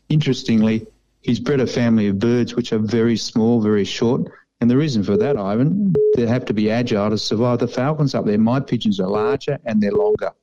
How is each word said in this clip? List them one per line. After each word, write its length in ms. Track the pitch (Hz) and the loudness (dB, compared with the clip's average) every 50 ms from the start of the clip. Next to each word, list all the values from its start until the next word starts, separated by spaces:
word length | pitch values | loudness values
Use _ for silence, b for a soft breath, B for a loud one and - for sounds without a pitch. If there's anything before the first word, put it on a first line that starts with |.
| B - | B -2
interestingly, 760 | 151 156 147 139 127 123 - - 117 110 107 110 110 113 110 - _ _ _ _ _ _ | 0 0 2 0 -2 -2 -2 0 2 2 2 2 0 -2 -4 -8 _ _ _ _ _ _
he's 200 | - - 123 110 | -4 -2 -2 -2
bred 200 | 120 123 143 135 | 0 -2 0 0
a 60 | 123 | 0
family 400 | - - 131 120 117 113 110 104 | 0 -2 0 0 2 2 2 2
of 120 | 101 98 98 | 2 0 0
birds 340 | 107 117 120 123 120 - - | 0 2 2 2 0 -2 -2
which 180 | - 120 - 117 | -4 -4 -2 -2
are 60 | 110 | -2
very 380 | 107 107 107 117 113 120 117 | -2 0 0 2 2 2 0
small, 440 | 104 - - - 117 110 117 120 117 | 0 -4 -4 -2 0 2 2 2 2
very 240 | 107 107 107 104 98 | 2 2 2 0 0
short. 380 | 95 - - 123 117 131 147 175 B B B B _ _ - | -2 -2 -2 0 0 0 0 -2 B B B B _ _ -2
And 100 | 120 117 | 0 2
the 60 | 123 | 2
reason 260 | 135 151 156 127 107 98 | 2 2 0 0 -2 0
for 140 | 104 101 | 0 0
that, 200 | 104 110 135 143 | 0 2 0 0
Ivan, 560 | 113 98 95 104 113 131 156 180 202 208 196 165 - - - - | -2 -2 -2 -2 0 0 0 0 0 0 0 2 2 2 2 2
they 100 | - 120 | 2 2
have 180 | 113 120 127 123 | 0 0 -2 -2
to 80 | - 110 | -2 -2
be 160 | 104 107 107 | 0 0 0
agile 400 | 110 120 123 120 117 101 101 107 | 0 0 0 0 0 0 0 0
to 80 | 110 101 | -2 -2
survive 400 | - - 120 104 120 123 123 120 | -2 -2 -2 0 0 2 0 0
the 80 | 127 117 | 0 -2
falcons 460 | - - 127 147 156 151 151 135 - | -2 -2 -2 -2 0 0 0 -2 0
up 100 | 117 - | -2 -2
there. 140 | 107 104 107 | 0 2 2
My 220 | 110 113 123 139 | 2 2 2 0
pigeons 400 | 139 - - 120 107 110 101 95 | -2 -2 -4 -2 0 0 0 0
are 80 | 92 92 | -2 -2
larger 500 | 101 107 107 107 107 - - - - - - | 0 0 0 0 -2 -2 -2 -4 -6 -6 -4
and 180 | - 110 107 104 | -2 0 0 0
they're 100 | 101 - | 2 0
longer. 380 | 104 104 107 107 - 101 95 - _ | 0 2 2 0 0 -2 -6 -8 _